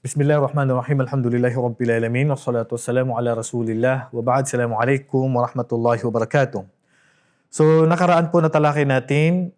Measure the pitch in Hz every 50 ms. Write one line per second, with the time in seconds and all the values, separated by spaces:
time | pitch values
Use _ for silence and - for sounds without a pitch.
0 | - 131 - 147 143 143 151 147 143 135 139 147 139 131 127 127 127 139 143 135
1 | 131 123 139 135 120 120 120 120 123 123 120 131 123 120 117 _ 123 117 117 113
2 | 117 113 120 127 139 151 139 131 - 131 120 117 113 - 120 117 - - 120 127
3 | 127 131 120 117 120 120 117 113 113 - - 120 117 113 113 113 120 127 131 131
4 | 131 - - 120 113 127 123 135 135 135 - 123 120 117 113 107 120 127 139 135
5 | 139 _ - 131 131 135 127 120 120 117 - 127 120 - 123 117 117 120 120 107
6 | 110 120 110 117 113 110 - 147 135 - - 101 95 - _ _ _ _ _ _
7 | _ _ _ _ _ _ _ _ _ _ - - 156 156 160 160 160 160 175 175
8 | 185 175 175 165 170 160 170 170 160 156 156 156 151 147 143 151 147 139 131 131
9 | 127 - 143 147 156 165 175 180 180 175 -